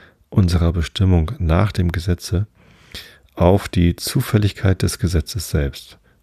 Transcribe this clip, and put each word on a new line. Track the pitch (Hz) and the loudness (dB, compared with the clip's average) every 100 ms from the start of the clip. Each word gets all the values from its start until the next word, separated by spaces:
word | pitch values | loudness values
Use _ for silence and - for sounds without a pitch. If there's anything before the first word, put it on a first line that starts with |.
| - _ - | -20 _ -6
unserer | - 90 85 85 | 0 2 2 0
Bestimmung | 85 80 - 95 90 78 - | 0 -4 0 2 2 0 -2
nach | 82 82 101 | 0 2 0
dem | - 87 | 0 -2
Gesetze | 85 90 90 - 87 104 _ _ _ _ - - - _ - | -2 -2 -4 -2 -4 -4 _ _ _ _ -20 -20 -20 _ 0
auf | 87 196 - | 4 4 2
die | - 87 - | 0 2 0
Zufälligkeit | - 139 127 107 101 - 98 92 | -4 -4 0 2 0 0 0 0
des | 95 - | -2 -2
Gesetzes | 82 82 - - - | -2 -2 -2 -6 -4
selbst | 80 71 - - - _ _ | -2 -2 -6 -18 -20 _ _